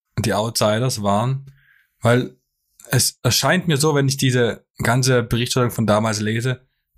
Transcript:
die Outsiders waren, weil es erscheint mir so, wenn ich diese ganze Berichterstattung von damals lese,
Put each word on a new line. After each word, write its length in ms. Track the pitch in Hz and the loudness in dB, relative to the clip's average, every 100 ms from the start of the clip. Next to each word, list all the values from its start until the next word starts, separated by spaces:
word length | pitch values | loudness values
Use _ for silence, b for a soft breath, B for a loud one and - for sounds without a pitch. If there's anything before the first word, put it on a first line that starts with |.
| _ - | _ -4
die 140 | 107 | -2
Outsiders 720 | 98 113 - 113 - 131 110 | -2 -2 0 0 0 -2 -2
waren, 420 | 101 101 123 135 b b b b b b | -2 0 0 -4 b b b b b b
weil 360 | 117 123 - - _ _ _ _ - | 2 2 0 -10 _ _ _ _ -4
es 280 | 123 - - | -2 -2 -2
erscheint 440 | 123 - 139 180 165 | -2 0 2 0 0
mir 100 | 139 | 0
so, 180 | 156 143 | 2 2
wenn 120 | 135 | 0
ich 100 | 135 | 0
diese 480 | 135 123 117 - _ - | 0 2 0 -2 _ -6
ganze 420 | - 127 127 127 | 0 0 2 0
Berichterstattung 480 | 113 117 120 131 120 | 0 -2 -2 -2 -2
von 160 | - 107 | 0 0
damals 320 | 104 110 107 | 2 0 -2
lese, 420 | 107 113 127 123 _ _ _ | -4 -4 -4 -6 _ _ _